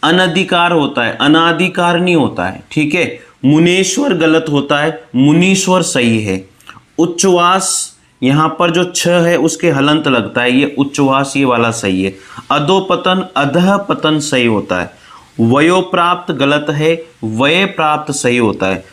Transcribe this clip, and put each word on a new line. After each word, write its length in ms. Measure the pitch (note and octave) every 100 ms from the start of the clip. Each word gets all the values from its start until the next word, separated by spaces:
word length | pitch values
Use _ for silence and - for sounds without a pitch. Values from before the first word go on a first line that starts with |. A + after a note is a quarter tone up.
अनधिकार 680 | D3 F3 F#3 E3+ F#3 F3 F3
होता 320 | E3+ C#3+ -
है, 140 | A#2 -
अनाधिकार 760 | C#3+ D#3+ E3 D#3+ F3+ F#3 F3 E3+
नहीं 160 | F3+
होता 300 | E3+ A#2 -
है। 180 | F2+ F2+ -
ठीक 240 | - D3+
है, 240 | F3 - - - _
मुनेश्वर 680 | C3 D3+ F3 F3+ F#3+ - C#4+
गलत 320 | F3 D#3+ D#3+ D#3+
होता 260 | C#3+ C#3+ D3
है, 260 | D3+ D#3+ -
मुनीश्वर 640 | B2 C#3 E3 F3+ F#3+ F#3 F#3
सही 420 | F3 C#3 A#2+ A2
है। 260 | G#2 F#2+ F#2+ _ - - _ -
उच्छ्वास, 960 | F3 E3+ G3 F3 F3 F#3+ F#3+ - - _ _ _
यहाँ 260 | B2+ C#3+ D#3 D#3
पर 120 | F3
जो 120 | E3+ F3+
छ 120 | - F3
है, 300 | F3 E3+ E3
उसके 340 | D#3+ - -
हलंत 360 | C3+ C#3 D3+ D3
लगता 340 | B2+ G2+ B2
है, 100 | B2
ये 240 | B2+ C#3+ C3
उच्छ्वास, 560 | C#3 C#3+ C3+ C3+ C#3 C#3
ये 80 |
वाला 260 | C3+ A#2 A#2
सही 320 | A2+ G2+ F#2+
है। 120 | F#2+ F#2+ - - -
अधोपतन, 760 | C#3+ D3 F#3+ F#3 F3 F#3 F#3+ F3+ -
अधः 400 | C#3+ C#3+ F#3 G3+
पतन 420 | G3+ D#3+ D#3 D#3
सही 260 | D3 C3
होता 360 | A#2+ G#2+ - F2+
है। 120 | F2+ - - - - -
वयोप्राप्त 920 | A#2 C3+ D#3 F#3 F3+ F#3 E3+ F3+ -
गलत 340 | D3+ C#3 D3 D3
है, 360 | D3 D#3 E3 - _
वय 420 | A2+ A2 C#3 E3+
प्राप्त 460 | G3 F#3+ D#3 D3+ D3+
सही 260 | C#3 B2+ A#2+
होता 280 | A2+ F#2+
है। 200 | F#2 F#2+ -